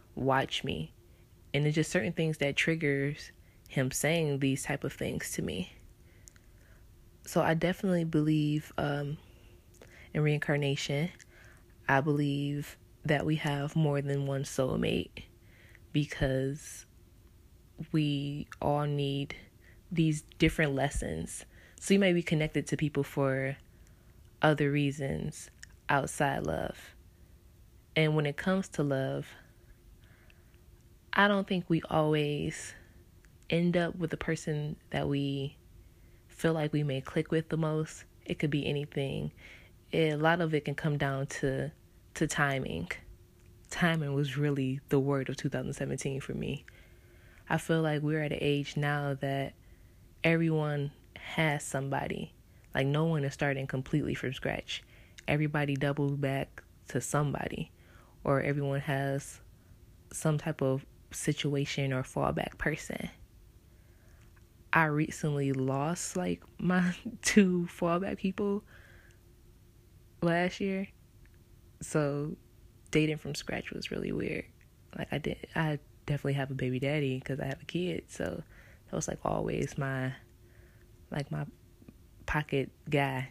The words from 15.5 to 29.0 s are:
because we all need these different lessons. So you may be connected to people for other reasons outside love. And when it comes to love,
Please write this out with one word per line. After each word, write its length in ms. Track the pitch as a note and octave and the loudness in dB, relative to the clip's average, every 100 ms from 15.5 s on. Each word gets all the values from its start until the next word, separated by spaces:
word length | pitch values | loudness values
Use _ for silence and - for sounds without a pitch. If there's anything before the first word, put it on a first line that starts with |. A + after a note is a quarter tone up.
| - - - - | -20 -20 -20 -4
because 920 | D3+ C#3+ - C#3 C3 C3+ D3+ - - - - - - - - - - - - D#3+ | -2 -2 -2 0 0 -2 -4 -10 -18 -20 -20 -20 -20 -20 -20 -20 -20 -18 -14 -2
we 560 | D#3 D3 C#3 C#3+ D3 - - | 0 2 0 -4 -6 -10 -4
all 220 | D3 D3 D3 | 0 0 0
need 500 | C#3+ C#3 C#3 C#3+ - - - - - - | 0 0 -2 -4 -10 -18 -20 -20 -20 -4
these 320 | E3 D#3+ D3+ - - | 2 2 2 -6 4
different 380 | D#3+ - D3 C3+ | 4 4 2 2
lessons. 680 | C#3+ - - D#3+ E3+ - - - - - | 0 0 -2 -4 -6 -10 -14 -20 -20 -6
So 140 | - | 4
you 60 | G3 | 6
may 140 | F#3+ | 6
be 80 | F3 | 4
connected 440 | E3 D#3 D#3 D3 - | 4 2 2 0 -2
to 100 | D3 | 0
people 260 | D3 C#3+ | 0 0
for 540 | C#3 C#3+ C3+ C3+ C3+ C#3 - - - - - - - - | -2 0 2 2 -2 -6 -12 -20 -20 -20 -20 -20 -20 2
other 280 | D#3 D3 C#3+ | 4 4 4
reasons 800 | D3 C#3+ D3 C#3 - D#3 - - - - - - | 2 2 0 -4 -2 -4 -8 -14 -20 -20 -8 2
outside 560 | C#3+ - - C#3 C3+ - | 2 2 0 0 0 -2
love. 500 | D#2 - - - - - - - - - - - - - D#3 | -2 -4 -8 -16 -20 -20 -20 -20 -20 -20 -20 -20 -20 -4 2
And 200 | D#3 D#3 | 4 4
when 100 | C#3+ | 0
it 120 | C#3+ | -2
comes 300 | F#3+ F#3+ - | 0 0 0
to 140 | - | 0
love, 440 | D3 C3+ | 0 2